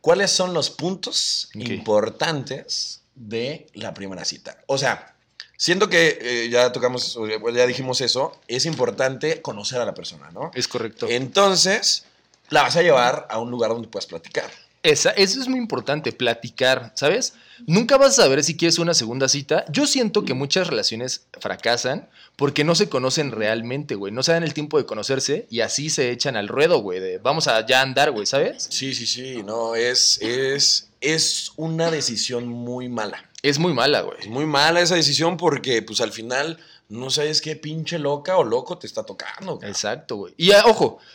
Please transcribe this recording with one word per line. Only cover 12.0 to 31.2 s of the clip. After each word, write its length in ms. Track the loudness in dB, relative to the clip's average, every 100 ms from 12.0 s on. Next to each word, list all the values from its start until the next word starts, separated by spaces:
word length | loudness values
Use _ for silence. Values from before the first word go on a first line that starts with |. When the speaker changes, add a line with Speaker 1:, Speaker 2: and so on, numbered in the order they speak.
| -6 _ _ _ 0
Speaker 1:
la 120 | 2
vas 140 | 4 4
a 60 |
llevar 440 | 6 6 6 2 -4
a 80 | -6
un 120 | -4
lugar 200 | 0 0
donde 180 | -2 -6
puedas 180 | -10 -10
platicar. 440 | -12 -10 -8 -8 -10 _ _
Speaker 2:
Esa, 280 | 2 4 4
eso 300 | 4 2 0
es 80 | -2
muy 100 | -2
importante, 540 | -2 -4 -2 -2 -2
platicar, 800 | -2 0 0 -4 0 2 2 -2
¿sabes? 380 | -2 2 2 -2 -8 -20 -10 0
Nunca 300 | 2 4 6
vas 140 | 8 8
a 40 |
saber 220 | 6 6
si 120 | 2 2
quieres 220 | 2 2
una 160 | 2
segunda 340 | 0 0 0 0
cita. 360 | 0 0 0 0
Yo 160 | 0 0
siento 380 | 2 2 0
que 80 | 0
muchas 340 | -2 -2 0 0
relaciones 540 | -2 -2 -4 -6 -8 _ -10
fracasan 680 | -8 -4 0 0 0 -4 -8 _ -18 -2
porque 260 | 0 2
no 140 | 2 2
se 120 | 2
conocen 440 | 0 0 0 -2
realmente, 640 | -2 0 0 -2 -6 -6 -6
güey. 160 | -6
No 100 | -2
se 80 | 0
dan 140 | 0
el 100 | 0
tiempo 240 | -4 -2 0
de 80 | 0
conocerse 600 | -4 -2 -2 0 -4 -4
y 100 | -2
así 280 | -2 -2 -4
se 220 | -2 0
echan 240 | -2 -2 -2
al 100 | -2
ruedo, 320 | 2 4 4
güey, 180 | 0 -4
de, 180 | -4 -4
"Vamos 300 | 0 0 2
a 180 | 2 4
ya 140 | 2
andar", 320 | 2 2 2
güey, 140 | 0 0
¿sabes? 420 | 0 0 -2 -8
Speaker 1:
Sí, 240 | -6 -6
sí, 120 | -6 -6
sí. 340 | -6 -6 -10
No, 320 | -6 -4 -2
es, 440 | 0 0 2 2 2
es, 680 | 0 -2 0 0 0 0 -4 -6
es 500 | -2 0